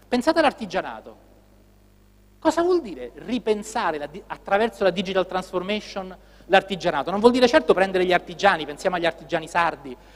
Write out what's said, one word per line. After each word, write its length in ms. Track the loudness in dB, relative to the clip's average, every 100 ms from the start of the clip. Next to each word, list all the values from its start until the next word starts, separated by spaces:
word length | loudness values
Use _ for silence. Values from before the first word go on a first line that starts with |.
| -4
Pensate 320 | 0 2 4
all'artigianato. 880 | 2 0 -6 -6 -6 -10 -16 -20 -20 -20 _ _ _ _ _ _ _ _ _ _
Cosa 240 | 0 2
vuol 200 | 2 2
dire 300 | 0 -10 -12 -14
ripensare 800 | -6 -4 0 -2 -2 -4 -2 -2
la 80 | -8
di-, 180 | -12 -14
attraverso 560 | -14 0 0 0 2
la 80 | 0
digital 340 | 0 -2 -2 -2
transformation 920 | -4 -4 -6 -4 -6 -6 -12 -12 -16 -20 -20 4
l'artigianato? 640 | 4 4 -2 -2 -2 -2
Non 80 | 4
vuol 120 | 4
dire 160 | 6 6
certo 260 | 4 2
prendere 320 | 0 0 2 2
gli 80 |
artigiani, 520 | 2 0 0 2 2 -4
pensiamo 300 | -4 -4 0
agli 100 | -2
artigiani 420 | -4 -6 -6 -2
sardi, 480 | 0 0 -2 -12 -14 -18